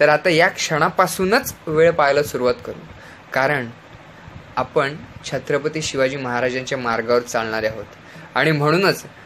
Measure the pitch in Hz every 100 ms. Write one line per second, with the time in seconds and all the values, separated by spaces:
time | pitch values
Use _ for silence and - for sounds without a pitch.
0 | 147 151 185 160 185 - - 151 175 175
1 | 185 - 190 247 269 - - 156 165 160
2 | 143 143 147 127 123 123 - - - -
3 | - - - 131 139 139 117 - - -
4 | - - - - - - 127 156 139 156
5 | - - - 135 - 143 151 156 156 139
6 | 131 139 127 120 127 127 127 135 120 113
7 | 113 120 120 117 113 110 110 110 104 -
8 | - - - - 147 151 147 170 190 135
9 | - -